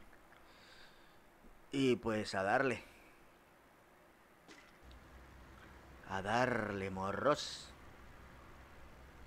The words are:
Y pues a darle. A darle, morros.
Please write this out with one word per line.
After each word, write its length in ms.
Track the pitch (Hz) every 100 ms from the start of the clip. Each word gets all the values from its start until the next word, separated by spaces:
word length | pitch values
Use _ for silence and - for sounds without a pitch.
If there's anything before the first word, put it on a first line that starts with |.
| - - - - - - - - - - - - - - - - -
Y 260 | 139 135 113
pues 380 | 110 107 101
a 80 | 101
darle. 400 | 95 123 135 113 - - - - - - - - - - - - - - - - - - - - - - - - - - - - - - - - -
A 100 | 95
darle, 680 | 95 117 127 117 104 101 95
morros. 800 | 95 98 98 123 147 - - - - - - - - - - - - - - - - - -